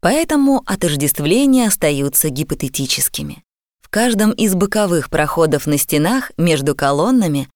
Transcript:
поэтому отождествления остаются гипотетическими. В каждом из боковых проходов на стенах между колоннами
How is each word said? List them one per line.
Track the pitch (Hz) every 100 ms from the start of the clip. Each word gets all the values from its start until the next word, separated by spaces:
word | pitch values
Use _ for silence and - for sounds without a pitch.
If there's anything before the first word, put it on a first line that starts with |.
поэтому | 170 269 330 302 277 262 -
отождествления | 190 175 147 143 - 151 208 285 262 226
остаются | 190 156 143 139 - 160
гипотетическими. | 131 151 151 139 - 135 - - - 147 - _ _ _ _
В | -
каждом | 208 240 214 214
из | 214 220 185
боковых | 202 214 208 170 139
проходов | 156 151 - 160 147 -
на | 147
стенах | - 151 160 233 262 -
между | 170 156 139
колоннами | 143 143 143 185 254 190 143 127